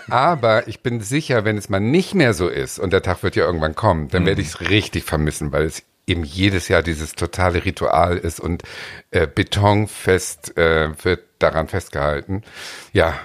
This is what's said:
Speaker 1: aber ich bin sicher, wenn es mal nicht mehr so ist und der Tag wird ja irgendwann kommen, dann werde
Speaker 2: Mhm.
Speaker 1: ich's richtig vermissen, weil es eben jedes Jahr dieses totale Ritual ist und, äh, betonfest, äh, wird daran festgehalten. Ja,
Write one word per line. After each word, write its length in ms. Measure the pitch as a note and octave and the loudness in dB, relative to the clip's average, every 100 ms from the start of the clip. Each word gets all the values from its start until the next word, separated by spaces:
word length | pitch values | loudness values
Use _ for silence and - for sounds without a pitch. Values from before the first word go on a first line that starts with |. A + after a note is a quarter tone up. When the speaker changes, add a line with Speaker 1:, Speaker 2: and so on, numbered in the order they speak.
| - | 0
Speaker 1:
aber 600 | A#2+ D3+ D#3+ A2+ A2 A2+ | 2 2 2 2 2 0
ich 100 | G#2+ | -6
bin 220 | B2 A#2 | -6 -4
sicher, 420 | G#2 C#3+ D#3 A#2+ | -2 -4 0 0
wenn 140 | G#2+ G#2+ | 2 -2
es 100 | - | -2
mal 140 | G2 | 0
nicht 320 | G#2+ E3 F3+ | 2 2 2
mehr 200 | G3 B2+ | 2 2
so 140 | F2 F2 | 2 0
ist 320 | C#2 C2 - | -2 -6 -4
und 140 | F#2 | 0
der 80 | F#2 | 0
Tag 220 | F#2 F2+ | 0 -2
wird 120 | G2 A2 | -2 0
ja 80 | |
irgendwann 320 | E2 E2+ D#2 D#2 | 0 0 -2 0
kommen, 320 | A2 E2 C#2+ | 0 0 0
dann 180 | F#2 F2+ | 0 2
werde 140 | G2 | 0
Speaker 2:
Mhm. 80 | D2 | -4
Speaker 1:
ich's 140 | - | -6
richtig 420 | F2 G#2 - F2 | 0 2 0 -4
vermissen, 480 | - D#2 D2+ - D2+ | -2 0 0 -2 -2
weil 140 | D2+ D#2 | -2 -2
es 180 | - - _ - | -4 -16 _ -4
eben 160 | F2 | -2
jedes 460 | D2+ F2 G2 F#2+ - | -4 0 0 0 2
Jahr 120 | F2+ | 2
dieses 300 | E2+ D#2 D#2 | 2 -4 -6
totale 540 | - E2+ - F2+ E2+ F#2+ | -6 -6 0 0 0 -2
Ritual 500 | E2+ - D#2 F2 F2 | -2 2 2 2 0
ist 240 | E2+ - | -4 -4
und, 240 | D#2+ E2+ - - - - - | -4 -6 -8 -16 -16 -18 -4
äh, 160 | F#2+ D#2 | 0 0
betonfest, 1300 | - - G2+ G2+ G#2 G#2 - - F#2 - - - - | 0 -2 2 4 4 0 -2 2 2 0 -10 -6 0
äh, 340 | E2 D#2+ D#2 D#2 | 2 4 0 -2
wird 200 | F#2 F2 - _ | -2 -2 -6 _
daran 280 | D#2 D#2 D#2 | 2 2 -2
festgehalten. 760 | F#2+ - D2+ C#2+ D2 - F#2+ - - - - - | -6 -6 -2 -2 -2 -4 -8 -8 -16 -16 -18 -2
Ja, 220 | G2 E2 - | 2 2 0